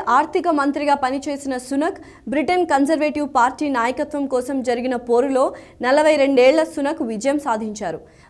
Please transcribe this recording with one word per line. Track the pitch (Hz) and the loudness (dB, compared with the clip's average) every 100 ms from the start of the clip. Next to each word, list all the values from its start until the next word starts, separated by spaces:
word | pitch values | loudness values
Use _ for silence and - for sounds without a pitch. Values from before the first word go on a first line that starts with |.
| - | 2
ఆర్థిక | 254 302 370 349 | 2 2 -2 0
మంత్రిగా | 294 277 285 294 | 0 0 0 0
పనిచేసిన | 277 254 269 302 277 277 254 | 0 0 -4 -6 -6 -6 -6
సునక్, | 254 277 339 - - - 214 | -4 -2 -2 -4 -16 -16 -4
బ్రిటన్ | 277 302 359 320 | -2 0 0 2
కన్జర్వేటివ్ | 277 285 294 302 302 285 262 | 2 2 2 0 -2 -2 2
పార్టీ | 247 254 294 | 0 0 -2
నాయకత్వం | 247 233 254 294 285 277 | 0 -2 -2 -6 -4 -2
కోసం | 247 247 269 | -4 -2 -4
జరిగిన | 247 240 254 240 | -2 -2 -2 -4
పోరులో | 240 240 269 262 320 - - - | 0 2 2 2 0 -2 -18 -6
నలభై | 247 294 302 294 | 2 4 4 4
రెండేళ్ల | 277 262 262 311 | 4 6 6 6
సునక్ | 320 294 277 320 | 0 -2 -4 -4
విజయం | 233 214 269 285 | -6 -2 -2 -2
సాధించారు. | 262 220 220 208 180 156 - - | -2 -4 -4 -8 -8 -8 -14 -20